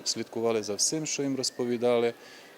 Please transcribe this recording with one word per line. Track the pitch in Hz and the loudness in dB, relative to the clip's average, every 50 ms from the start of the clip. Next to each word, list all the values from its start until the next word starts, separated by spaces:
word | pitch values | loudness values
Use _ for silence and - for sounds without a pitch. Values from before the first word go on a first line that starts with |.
| - | -4
слідкували | - - 113 113 - - 117 113 117 113 110 | -4 -4 -4 -6 -6 -4 0 0 2 2 2
за | 101 104 101 | 0 -2 -2
всім, | 95 - - 160 160 156 | 0 0 0 0 -2 -4
що | - - - | -4 -4 -2
їм | 139 139 135 | -2 -2 0
розповідали. | 131 123 - - - 127 120 123 113 120 123 120 120 117 117 117 - - - - - - - - | -2 -2 -4 -2 -2 -2 0 0 2 4 4 4 6 4 2 0 -2 -16 -20 -20 -20 -20 -20 -20